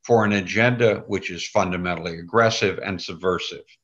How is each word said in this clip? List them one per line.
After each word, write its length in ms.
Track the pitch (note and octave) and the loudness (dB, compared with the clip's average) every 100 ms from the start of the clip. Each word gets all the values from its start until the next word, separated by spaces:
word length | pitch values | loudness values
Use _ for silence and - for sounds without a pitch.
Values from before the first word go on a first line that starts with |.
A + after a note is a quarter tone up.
for 220 | - A#2 | 4 4
an 80 | G#2+ | 4
agenda 720 | G2+ F2 A2 A#2+ A#2+ A#2 G2+ - | 2 0 2 2 4 2 2 -2
which 240 | G2 - | -6 -4
is 180 | F2 - | -10 -2
fundamentally 720 | G#2+ F#2 F2+ F2+ E2+ F2 E2 | 0 0 -2 -4 -4 -6 -10
aggressive 600 | E2+ A2+ A2+ - G#2 - | -2 2 2 2 -2 -2
and 160 | G2+ F#2 | -6 -8
subversive. 640 | - E2 F#2 F2 - E2+ - _ | -10 -2 0 0 -4 -12 -18 _